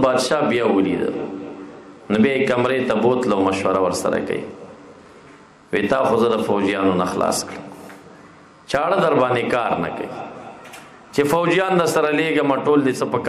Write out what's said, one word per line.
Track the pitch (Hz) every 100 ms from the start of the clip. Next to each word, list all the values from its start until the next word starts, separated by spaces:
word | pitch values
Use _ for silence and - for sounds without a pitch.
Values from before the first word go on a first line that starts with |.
بادشاه | 131 127 - 156 147
بیا | 120 110
ولیده، | 98 90 85 - - - - - - - - - - -
نو | 107
بیا | 139 135
یې | 135
کمرې | 123 123 131 123
ته | 107 117
بوتله | 127 107 101
او | 95
مشوره | 95 95 95 92
ورسره | - 92 87 -
کوي. | 85 - - - - - - - - - - - - -
وی: | 101 104
«تا | 135
خو | 120 113
زه | 117 110
د | 110
فوجیانو | 101 98 98 95 90
نه | 90
خلاص | 92 85 - -
کړم، | - - - - - - - - - - - -
چاړه | 135 165 190
در | 170
باندې | 143 127 120 113
کار | 127 107 90
نه | 82 -
کوي، | - - - - - - - - - - -
چې | - 147
فوجیان | 165 170 175 190 185
در | 156
سره | 160 151
لېږم، | 151 160 147 143 131 147
ټول | 147
دې | 131 120
څه | 131
په | 120